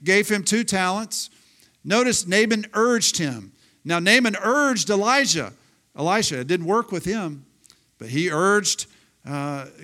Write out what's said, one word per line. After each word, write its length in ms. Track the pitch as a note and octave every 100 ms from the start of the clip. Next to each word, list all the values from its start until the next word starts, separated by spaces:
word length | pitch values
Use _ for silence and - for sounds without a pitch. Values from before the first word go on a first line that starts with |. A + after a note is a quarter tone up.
gave 260 | D3+ G3+ G#3
him 140 | G#3
two 220 | - A3
talents. 680 | A3+ G3 F#3 G3+ A3 - - _ _ _ _ _
Notice 420 | D3+ A3 B3 - F3
Naaman 400 | G3 A3 A3 G#3
urged 440 | G#3 A#3+ A3+ - -
him. 340 | D3 A2+ F#2+ _ _ _
Now, 140 | - E3+
Naaman 380 | F#3 B3 A#3 G3+
urged 460 | G#3 C#4+ C#4 G#3+ D3+
Elijah. 640 | G3+ G#3+ C#4 A#3 D#3+ G#2 - _ _ _ -
Elisha, 440 | D#3+ G#3+ - C3
it 60 | C3+
didn't 180 | F3+
work 260 | E3 A3+ A3+
with 140 | F3
him, 400 | F3+ A3 E3+ C#3+ - _ _ _ _ _
but 100 | A2+
he 220 | C#3+ F3
urged, 560 | D3+ F#3+ G#3 F#3 - - _ _ _ C3
uh, 400 | C#3+ C#3+ C#3 C3+ -